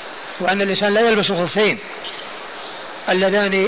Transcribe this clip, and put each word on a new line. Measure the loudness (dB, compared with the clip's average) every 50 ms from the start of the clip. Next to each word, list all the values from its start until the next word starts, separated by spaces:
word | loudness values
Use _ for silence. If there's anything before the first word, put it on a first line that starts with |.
| -14 -14 -14 -14 -14 -12 -8 -4
وأن | -2 0 0 2
الإنسان | 2 0 2 2 2 4 4
لا | 4
يلبس | 6 6 4 4 2 2
الخفين | 0 0 0 0 2 2 2 2 2 0 -6 -10 -12 -12 -12 -12 -12 -12 -12 -12 -12 -12 -12 -14 -12 -12 -12 -12 -12 -12 -12 -12 -14 -8 -2 0
اللذان، | 2 2 4 4 4 4 2 2 2 2 2